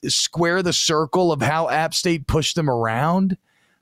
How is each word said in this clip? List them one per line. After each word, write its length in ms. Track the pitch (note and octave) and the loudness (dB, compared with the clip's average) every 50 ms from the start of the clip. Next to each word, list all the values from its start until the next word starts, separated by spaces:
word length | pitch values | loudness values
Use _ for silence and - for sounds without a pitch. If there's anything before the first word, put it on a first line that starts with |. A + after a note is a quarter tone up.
| - | -6
square 540 | C#3 - - - - - D#3+ E3+ E3+ F3 F#3+ | -4 -2 -2 -2 -2 -2 0 0 2 2 2
the 120 | F3 E3+ - | 0 0 0
circle 580 | - - - D#3 D#3 D#3+ - - F#3 F3+ E3+ | 0 0 0 0 0 0 0 0 2 2 2
of 100 | D3+ C3+ | 2 0
how 280 | A2+ C3+ D#3 D#3+ E3 B2 | 0 0 0 0 -2 0
App 240 | C#3 D#3 D#3+ D#3+ - | 0 0 -2 -2 -2
State 340 | - - F3+ E3+ D3+ - | -2 0 0 -2 -2 -2
pushed 300 | - - D#3+ C#3+ - - | -2 0 0 0 0 -2
them 120 | F3 D#3 C#3 | -2 0 0
around. 680 | B2 A#2 A2+ A2+ A2 B2 D3 E3 F3 F#3+ G3 F#3 F#3 - _ _ _ _ _ _ _ _ | 0 0 0 0 0 0 0 2 2 2 2 0 -2 -4 _ _ _ _ _ _ _ _